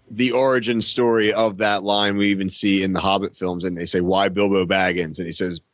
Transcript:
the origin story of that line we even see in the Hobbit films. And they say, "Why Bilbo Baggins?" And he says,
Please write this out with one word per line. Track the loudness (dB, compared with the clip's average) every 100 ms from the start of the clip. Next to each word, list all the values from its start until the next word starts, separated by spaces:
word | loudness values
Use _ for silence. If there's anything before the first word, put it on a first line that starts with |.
| -12
the | -2 0
origin | 2 2 2 0 -2
story | 0 0 2 4 2
of | 2 0 0
that | 0 0
line | 0 0 0 2
we | 0
even | 0 -2
see | -2 0 2
in | 0
the | 0
Hobbit | 0 0 -2 -6
films. | -6 -4
And | -4
they | -6 -2
say, | -2
"Why | 0 2 2
Bilbo | 2 2 2 2
Baggins?" | 2 0 0 -4 -6
And | -8
he |
says, | -4 -6 -6 _